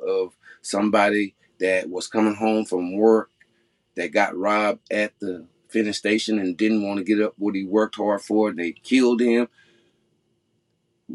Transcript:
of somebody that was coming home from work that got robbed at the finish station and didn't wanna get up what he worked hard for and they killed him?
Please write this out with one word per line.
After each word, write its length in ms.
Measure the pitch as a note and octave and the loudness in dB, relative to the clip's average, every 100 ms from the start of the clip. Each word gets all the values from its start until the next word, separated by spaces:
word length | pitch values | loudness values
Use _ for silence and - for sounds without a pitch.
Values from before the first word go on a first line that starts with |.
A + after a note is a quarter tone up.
| - | -4
of 300 | F#2+ F#2 - - - | -2 -4 -8 -20 -18
somebody 720 | - G2 G#2 G#2 G#2 G#2 G2 - _ - | -6 -2 2 2 2 2 -2 -8 _ -4
that 280 | F#2 F#2 E2 | 0 0 -2
was 200 | F2+ - | -8 -4
coming 260 | A2+ G#2+ | 0 2
home 300 | G2+ A2 A2 | 2 0 0
from 320 | G#2+ F2+ F2 F#2+ | 0 -4 -4 2
work 340 | A2+ A2 - _ _ _ _ _ _ - | 4 4 2 _ _ _ _ _ _ -8
that 160 | F2 | -2
got 240 | - G2+ F2+ | 0 0 0
robbed 440 | G2 G#2 G#2 - - | 0 0 0 -2 -4
at 260 | G#2 G#2 - | -4 -4 -6
the 260 | F#2+ F2+ E2+ _ _ | -8 -8 -12 _ _
finish 300 | A2+ G#2+ G2 | -2 -2 -2
station 400 | G#2 A2 - G#2+ | -2 -2 -2 -2
and 180 | F#2 F2 | -2 0
didn't 260 | A2 A2 | 0 0
wanna 200 | G2+ G2+ | -2 -4
get 180 | F#2 G#2+ | 0 0
up 140 | G#2+ - | 0 -2
what 180 | G2+ | -4
he 100 | G2 | -4
worked 320 | F#2+ G#2 G#2+ - | -2 0 0 -2
hard 240 | G#2 G2+ | -2 -2
for 300 | - G#2+ G#2+ | 0 0 0
and 80 | E2+ | -2
they 140 | E2+ | -6
killed 480 | - - C3 B2 A#2 | -8 0 2 4 4
him? 280 | A#2+ A#2 A#2+ _ _ _ _ _ _ _ _ _ _ _ _ _ _ _ - | 2 2 0 _ _ _ _ _ _ _ _ _ _ _ _ _ _ _ -18